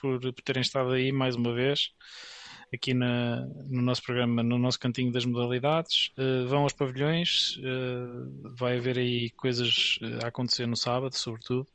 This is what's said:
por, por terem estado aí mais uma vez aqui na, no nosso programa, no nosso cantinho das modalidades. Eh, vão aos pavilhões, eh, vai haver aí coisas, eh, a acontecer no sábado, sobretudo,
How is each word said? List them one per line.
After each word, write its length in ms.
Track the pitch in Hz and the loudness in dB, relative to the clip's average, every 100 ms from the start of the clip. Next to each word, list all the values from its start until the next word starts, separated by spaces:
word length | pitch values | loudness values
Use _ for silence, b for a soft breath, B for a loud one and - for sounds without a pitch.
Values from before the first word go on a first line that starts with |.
por, 200 | 139 127 | -2 0
por 220 | 127 123 | -2 -6
terem 160 | - 131 | -2 0
estado 280 | 127 139 127 | 2 2 2
aí 200 | 127 131 | 2 2
mais 240 | 135 131 | 2 2
uma 180 | 120 120 | 2 0
vez 380 | 120 131 143 - _ B B B B B B B | 2 2 2 -2 _ B B B B B B B
aqui 220 | 127 - | -8 0
na, 460 | 127 123 120 120 120 131 147 139 | 2 2 2 0 -2 -4 -10 -6
no 140 | 127 | 0
nosso 180 | 123 123 | 2 0
programa, 400 | - 123 120 117 | 0 0 2 2
no 120 | 117 123 | 2 2
nosso 220 | 127 - | 2 2
cantinho 320 | 127 120 123 | -2 0 0
das 140 | 123 | 0
modalidades. 880 | 123 120 120 123 139 160 165 - - - | 0 0 0 0 2 0 2 0 0 -2
Eh, 280 | 131 131 123 | 0 2 2
vão 140 | 143 | 4
aos 100 | 143 | 2
pavilhões, 840 | - 135 127 147 165 170 - - - | 2 -2 0 0 2 2 2 0 -2
eh, 920 | 131 127 127 123 123 120 131 135 135 123 | -4 -4 -2 -4 -6 -8 -10 -12 -14 -4
vai 220 | 123 123 | 0 2
haver 180 | 123 123 | 2 2
aí 320 | 123 120 117 | 2 0 -2
coisas, 680 | - 131 120 117 - - 120 | -2 -2 0 2 2 2 0
eh, 240 | 117 117 | -2 -4
a 40 | 117 | -4
acontecer 380 | 123 123 - 120 | -2 -2 0 0
no 100 | 117 | 0
sábado, 360 | 127 123 135 - | 0 0 0 -4
sobretudo, 500 | - 110 - 127 139 | -6 -6 -2 -2 -2